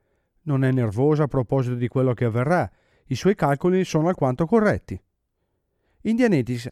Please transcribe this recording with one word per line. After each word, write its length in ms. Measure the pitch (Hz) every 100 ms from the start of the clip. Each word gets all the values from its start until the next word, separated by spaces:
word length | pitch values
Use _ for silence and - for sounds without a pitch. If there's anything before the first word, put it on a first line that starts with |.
| _ _ _ _
Non 200 | 156 135
è 80 | 135
nervosa 520 | 131 117 101 143 151
a 40 | 147
proposito 480 | 135 120 139 123
di 140 | 123 120
quello 240 | 131 127
che 140 | 117 120
avverrà. 440 | 113 131 175 110 - _ _ -
I 80 |
suoi 200 | 127 180
calcoli 480 | - 147 139 180 185 180
sono 220 | 208 165
alquanto 360 | 185 135 127
corretti. 560 | 170 226 208 101 - 92 _ _ _ _ _ _ _ _ _ _
In 140 | - 226
Dianetis 520 | 247 160 117 123 123